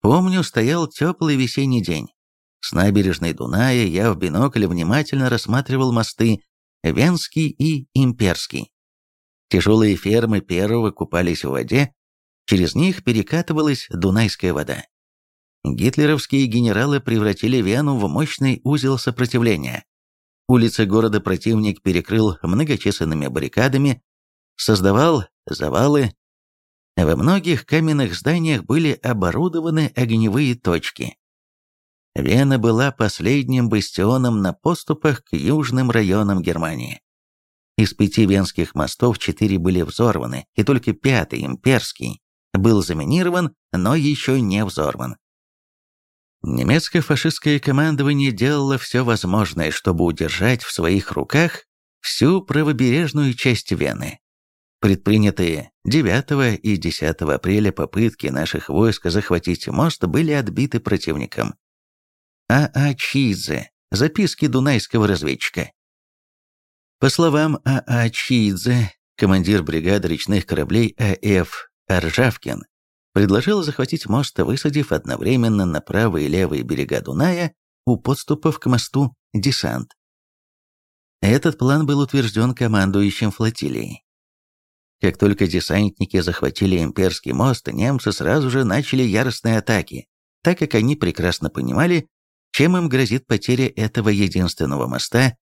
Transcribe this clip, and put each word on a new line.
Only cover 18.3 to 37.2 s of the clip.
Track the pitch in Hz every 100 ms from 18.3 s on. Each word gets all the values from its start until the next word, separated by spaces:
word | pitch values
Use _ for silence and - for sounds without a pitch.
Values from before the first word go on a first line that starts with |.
| - 135 120 127
узел | 147 131 131
сопротивления. | - 123 123 127 117 90 64 62 _ _ _ _ _ _ -
Улицы | 123 113 - 104
города | 107 113 104
противник | 95 92 110 110 107 95
перекрыл | 98 87 - 110 107 85
многочисленными | 82 98 151 127 101 98 82 80 69
баррикадами, | 64 69 - 131 135 143 123 _ _ _ _ _ -
создавал | - 104 95 101 160 151 92 _ -
завалы. | - 76 71 139 147 120 - _ _ _ _ _ _ _ -
Во | 78 80
многих | 127 196 170 143 -
каменных | 156 160 147 120
зданиях | 85 143 170 160 135 -
были | 156 160
оборудованы | - 127 110 90 90 175 165 160 156 151 -
огневые | 123 113 110 110 139 120
точки. | - 85 - - 58 - _ _ _ _ _ _ _ _ _
Вена | - 67 113 139 131
была | 113 113 139
последним | - 110 - 101 139 127 127 120
бастионом | 107 - - 98 131 127 107
на | 95
подступах | - 156 170 - 151 156 135
к | _
южным | 76 78 156 127 127 127
районам | 117 101 101 101 95
Германии. | 82 85 80 80 60 - _ _